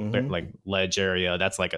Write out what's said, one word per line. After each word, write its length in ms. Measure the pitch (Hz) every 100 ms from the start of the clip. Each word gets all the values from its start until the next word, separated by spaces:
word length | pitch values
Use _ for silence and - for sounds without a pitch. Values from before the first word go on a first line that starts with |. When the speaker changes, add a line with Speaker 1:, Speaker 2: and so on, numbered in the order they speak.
| 107
Speaker 1:
bit, 120 | 104
Speaker 2:
Mm-hmm. 80 | 135
Speaker 1:
like, 200 | 87 - -
ledge 340 | 95 98 92 98
area. 400 | 95 92 90 90
That's, 200 | 95 -
like, 120 | 90